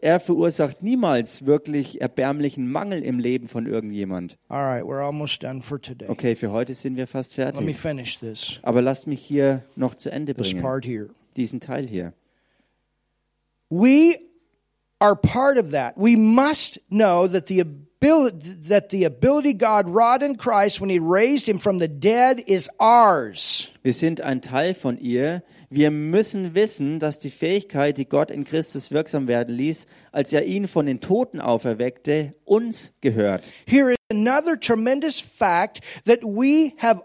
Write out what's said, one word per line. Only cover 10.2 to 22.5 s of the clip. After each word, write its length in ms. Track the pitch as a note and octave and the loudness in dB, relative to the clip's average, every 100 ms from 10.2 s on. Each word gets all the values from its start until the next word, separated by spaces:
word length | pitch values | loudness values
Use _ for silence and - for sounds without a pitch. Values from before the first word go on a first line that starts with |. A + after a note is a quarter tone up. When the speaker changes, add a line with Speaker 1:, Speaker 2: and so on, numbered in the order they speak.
| D3 B2+ | -6 -6
Speaker 2:
this 140 | G2 | -4
Speaker 1:
bringen. 120 | F#2 | -4
Speaker 2:
part 220 | C3 C3+ A#2+ | -4 -6 -6
here. 240 | A2 G#2 _ _ - | -8 -10 _ _ -6
Speaker 1:
Diesen 240 | A#2 B2+ | -6 -6
Teil 260 | - C3 B2+ | -8 -8 -6
hier. 240 | F#2+ E2+ - _ _ _ _ _ _ _ _ _ _ _ _ _ _ - | -8 -10 -12 _ _ _ _ _ _ _ _ _ _ _ _ _ _ -6
Speaker 2:
We 480 | E3+ B3 C#4+ E4 E4 - _ _ _ _ _ _ - | 2 4 6 6 4 -4 _ _ _ _ _ _ 0
are 160 | G#3 G3+ | 2 4
part 420 | - A#3+ C#4 C4 | 0 2 2 2
of 140 | E3 | 0
that. 220 | C#3+ A#2+ - | -2 -4 0
We 220 | A3 A#3 | 4 6
must 640 | A3 A#3+ C#4 D4+ - - - | 6 6 4 0 -4 -8 -4
know 360 | G3+ G#3 F3 F#3 | 2 4 4 2
that 200 | F3+ - | 0 0
the 140 | F#3 | 0
abil-, 680 | E3 C#3+ - - C#4+ D#4+ B3+ E3+ D#3+ F#3 D#3 | 0 -4 -20 0 4 4 4 -2 -14 -12 0
that 220 | G3+ G3+ | 2 2
the 140 | G3 E3 | 0 -2
ability 480 | B2 B3 D4 C#4+ | 2 2 2 2
God 340 | G3+ A3+ G#3+ F3+ | 0 2 2 2
wrought 340 | G3 A#3 B3+ | 2 4 2
in 140 | C#4+ A#3+ | 0 -4
Christ 440 | B3 G#3 G#3 F#3+ | 0 2 2 0
when 80 | G3 | -2
he 100 | F3+ | 0
raised 480 | D#3+ F#3 A#3+ C#4+ - | 2 2 2 2 -2
him 100 | G3 | -2
from 200 | G#3 F#3 | 0 0
the 80 | E3 | -2
dead 560 | C#3+ G3 A#3 B3+ B3 | 0 2 4 4 2
is 240 | G#3 | 0